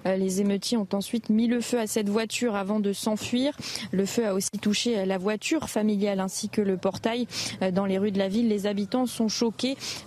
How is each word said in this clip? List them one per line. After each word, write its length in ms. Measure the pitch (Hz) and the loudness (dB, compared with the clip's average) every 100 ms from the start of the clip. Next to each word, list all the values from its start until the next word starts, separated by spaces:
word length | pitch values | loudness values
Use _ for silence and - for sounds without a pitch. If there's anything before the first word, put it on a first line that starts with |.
| 180 | 0
Euh, 120 | 190 | 2
les 240 | 190 185 | 2 2
émeutiers 360 | 202 202 - 233 | 2 2 0 0
ont 100 | 190 | 0
ensuite 380 | 202 - 233 - | -2 -2 -2 2
mis 180 | 214 233 | 4 4
le 140 | 240 | 2
feu 180 | - 240 | 0 -2
à 80 | 214 | 0
cette 220 | 226 202 | 0 2
voiture 460 | 214 226 - 240 202 | 0 0 0 0 0
avant 260 | 190 214 | 0 0
de 100 | 202 | 0
s'enfuir. 640 | 196 220 214 - 247 277 - - - 214 | 0 -2 -2 0 0 0 -2 -8 -8 -4
Le 120 | 185 196 | 0 0
feu 220 | 240 214 | 0 0
a 60 | |
aussi 260 | 190 - 202 | 0 -2 -2
touché, 380 | 208 202 240 214 | 0 0 0 0
euh, 60 | 190 | 0
la 120 | 190 | 0
voiture 520 | 196 214 - 320 - | 0 -2 0 -2 0
familiale 500 | 220 214 202 202 190 | 0 2 2 2 0
ainsi 300 | 190 - 208 | -2 -4 -4
que 120 | - | 0
le 140 | 196 185 | 0 2
portail. 500 | 196 185 226 240 233 - - - | 0 0 -2 -2 -4 -4 -6 -2
Euh, 100 | 190 | 0
dans 140 | 180 196 | 0 2
les 120 | 190 | 2
rues 140 | 208 | 2
de 80 | 196 | 2
la 80 | 190 | 0
ville, 220 | 214 233 | 2 2
les 180 | 208 208 | 2 0
habitants 380 | 202 202 254 247 | -2 0 0 0
sont 240 | - 220 | 0 0
choqués, 480 | - 233 - 254 277 - - | 2 0 0 -4 -4 -8 -8